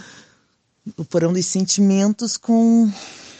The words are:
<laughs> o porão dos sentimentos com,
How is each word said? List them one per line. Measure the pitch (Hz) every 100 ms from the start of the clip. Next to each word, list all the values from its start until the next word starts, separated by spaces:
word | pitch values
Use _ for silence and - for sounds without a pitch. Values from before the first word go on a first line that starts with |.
| -
<laughs> | - - _ _ _ _ _ - -
o | 156
porão | 175 165
dos | 180 170
sentimentos | 190 185 - 196 190 202 214 233 -
com, | - 226 226 233 220 196 - - - -